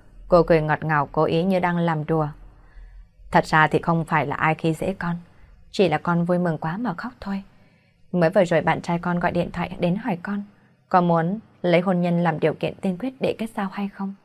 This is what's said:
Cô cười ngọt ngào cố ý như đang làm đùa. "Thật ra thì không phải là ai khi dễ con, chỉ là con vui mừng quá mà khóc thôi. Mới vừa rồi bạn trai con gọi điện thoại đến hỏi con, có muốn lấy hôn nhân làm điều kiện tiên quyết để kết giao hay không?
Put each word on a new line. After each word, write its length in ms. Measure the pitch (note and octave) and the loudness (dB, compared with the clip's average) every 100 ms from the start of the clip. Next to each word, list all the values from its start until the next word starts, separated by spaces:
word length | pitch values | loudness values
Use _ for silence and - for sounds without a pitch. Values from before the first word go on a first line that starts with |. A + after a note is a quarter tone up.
| - - - | -20 -20 2
Cô 140 | F3 | 4
cười 200 | E3 E3 | 6 2
ngọt 220 | D3+ D3+ | 2 -2
ngào 240 | D#3 D3+ C#3 | 0 -2 0
cố 120 | - | 0
ý 180 | D#3 E3 | 0 2
như 180 | F3+ F#3 | 2 0
đang 160 | F3+ F3 | 0 0
làm 300 | E3+ D#3 D3+ | 0 0 0
đùa. 220 | D#3+ D3+ D3+ - - - - - - - _ - | -2 -2 -6 -20 -20 -20 -20 -20 -20 -20 _ 0
"Thật 140 | F3 | 2
ra 220 | - D#3+ D#3 | 4 4 4
thì 120 | D#3 | 2
không 220 | - E3 | 0 -2
phải 220 | D#3 D#3 C#3 | 0 -2 -2
là 100 | - | 0
ai 180 | D#3+ | 0
khi 200 | D#3+ E3 | 0 0
dễ 200 | D#3+ - | -2 -4
con, 220 | F#3+ F3 F3 - - - - - | -4 -4 -6 -10 -20 -20 -20 -14
chỉ 180 | - F#3 | 0 2
là 100 | D3+ | 2
con 260 | - E3+ | 0 0
vui 140 | E3+ F3+ | 2 0
mừng 200 | F3+ D#3 | 0 -2
quá 180 | D#3+ F#3 | -4 -4
mà 180 | B3 | -6
khóc 180 | F3 A#3+ - | -6 -10 -12
thôi. 220 | G3 G3 - _ - _ _ _ - | -8 -8 -10 _ -20 _ _ _ -4
Mới 180 | F3+ E3 | 2 4
vừa 140 | G#3 | 4
rồi 160 | F3 E3 | 4 4
bạn 200 | D#3+ D#3 | 2 -2
trai 180 | - E3+ | -2 -4
con 220 | F3 F3 | -2 -2
gọi 120 | F3 | 0
điện 180 | F3 E3+ | -2 -4
thoại 240 | - F3 F3+ | -4 -8 -2
đến 160 | F3 F#3+ | -2 -2
hỏi 220 | B3 F3 | -4 -6
con, 200 | - G3+ G3+ _ _ _ _ | -6 -8 -8 _ _ _ _
có 120 | F#3 | 2
muốn 380 | F3 E3+ E3 G#3+ - _ | 4 2 0 -4 -8 _
lấy 180 | F3 E3+ | 2 2
hôn 200 | F#3 F3+ | 2 0
nhân 220 | F3 E3+ | 2 2
làm 180 | E3+ D#3 | 0 0
điều 140 | D#3+ | -2
kiện 200 | - D#3 - | 0 -6 -4
tiên 160 | G3 F3+ | -6 -4
quyết 140 | B3+ C4 | -8 -4
để 140 | F3+ - | -4 -4
kết 120 | A3 - | -6 -6
giao 120 | G3 | -8
hay 160 | G3+ G3+ | -6 -8
không? 260 | - G3 G3 | -6 -10 -10